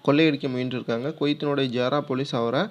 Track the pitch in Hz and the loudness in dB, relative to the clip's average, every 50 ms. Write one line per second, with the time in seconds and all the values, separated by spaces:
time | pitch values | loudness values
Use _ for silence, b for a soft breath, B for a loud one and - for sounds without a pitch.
0 | - 139 143 156 160 156 143 135 147 135 127 127 127 127 127 117 - 123 117 117 | 0 2 4 6 6 4 4 0 -2 -4 -2 -2 -2 -4 -4 -4 -4 -2 -2 -2
1 | 127 151 156 - 147 147 143 143 151 143 143 143 135 127 117 123 123 123 143 147 | -2 -4 -4 -2 -2 -2 0 0 -2 -2 0 0 0 0 0 0 0 0 0 0
2 | 147 - 127 131 143 - 139 120 117 117 123 151 202 226 | -2 -2 -2 -4 -4 -2 -2 -2 0 0 0 0 -2 -2